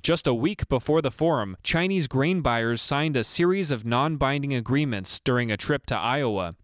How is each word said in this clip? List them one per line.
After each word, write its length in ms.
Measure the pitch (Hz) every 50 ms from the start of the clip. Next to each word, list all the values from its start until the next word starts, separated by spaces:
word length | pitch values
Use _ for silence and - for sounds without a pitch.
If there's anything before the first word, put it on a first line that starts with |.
| -
Just 240 | - 165 165 -
a 80 | 143 123
week 340 | 113 123 180 208 - - -
before 320 | 139 123 - - 151 165
the 100 | 151 131
forum, 460 | - - 151 165 160 127 107 98 92 - -
Chinese 440 | - - 165 175 190 196 185 156
grain 360 | 120 - 127 135 165 185 180 143
buyers 400 | 127 120 117 113 117 120 117 -
signed 340 | - 143 143 151 160 147
a 80 | 127 110
series 460 | - - - 170 180 185 196 185 147
of 160 | 143 113 110
non-binding 680 | 117 120 123 139 156 160 139 143 131 139 143 139 139 135
agreements 680 | 123 110 - 131 143 151 143 113 98 95 - - -
during 300 | - 139 127 123 120 113
a 60 | 107
trip 300 | 101 - - 147 135 -
to 100 | - 123
Iowa. 580 | 104 - 117 127 143 143 117 107 98 90 85 85 -